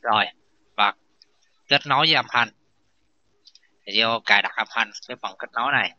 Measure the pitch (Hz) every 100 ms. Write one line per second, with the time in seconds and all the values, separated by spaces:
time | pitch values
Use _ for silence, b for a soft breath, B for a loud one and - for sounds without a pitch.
0 | 123 107 98 - _ _ _ - 101 -
1 | _ _ _ _ _ _ _ 139 143 139
2 | 160 151 120 120 113 _ _ _ _ _
3 | _ _ _ _ - _ _ _ - 101
4 | 113 117 - 101 - - 110 120 107 101
5 | - 123 104 95 - 117 123 139 95